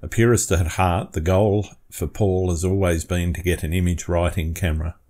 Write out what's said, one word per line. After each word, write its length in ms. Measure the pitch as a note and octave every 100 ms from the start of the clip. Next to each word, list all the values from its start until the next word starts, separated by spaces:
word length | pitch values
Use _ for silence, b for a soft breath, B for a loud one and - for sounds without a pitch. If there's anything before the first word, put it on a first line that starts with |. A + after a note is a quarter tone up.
A 60 | -
purist 440 | - A#2 A2+ -
at 140 | F#2 E2
heart, 480 | - F#2 F2 -
the 60 | -
goal 440 | D#2+ F#2 G#2+ G2+ G2+ - _
for 160 | - D#2+
Paul 440 | - G#2 F#2 F#2
has 120 | E2+
always 440 | F2+ F#2+ F#2+ E2+ -
been 260 | F2+ F2
to 100 | D#2+
get 200 | F2 E2+
an 100 | D#2
image 340 | F2 F2+ E2+ -
right 300 | E2+ F2 -
in 160 | D#2
camera. 440 | E2+ F2+ D#2+ E2 - _